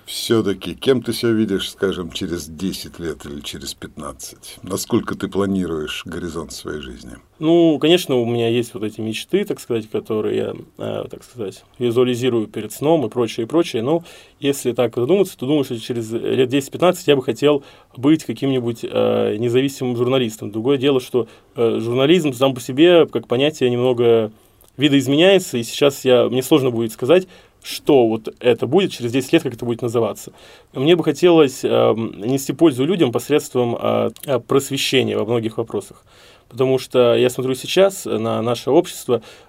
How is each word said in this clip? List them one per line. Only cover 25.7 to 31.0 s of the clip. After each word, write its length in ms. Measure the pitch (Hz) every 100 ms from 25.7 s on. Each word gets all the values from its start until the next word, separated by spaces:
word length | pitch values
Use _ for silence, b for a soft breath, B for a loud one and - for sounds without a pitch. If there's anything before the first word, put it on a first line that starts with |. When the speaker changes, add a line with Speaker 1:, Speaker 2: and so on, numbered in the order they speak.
| - 143 139 127
Speaker 2:
я, 200 | 123 113
мне 140 | 123
сложно 260 | 131 156 131
будет 220 | 117 113
сказать, 360 | - 123 175 185 b b b
что 440 | - - - 139 113
вот 260 | 110 - -
это 260 | 123 117 123
будет 240 | 165 185
через 200 | - 120
десять 220 | 131 131
лет, 80 | 165
как 140 | 143 113
это 100 | 120
будет 160 | 113
называться. 520 | 123 117 107 - - - B B B
Мне 220 | 131 139
бы 80 | 175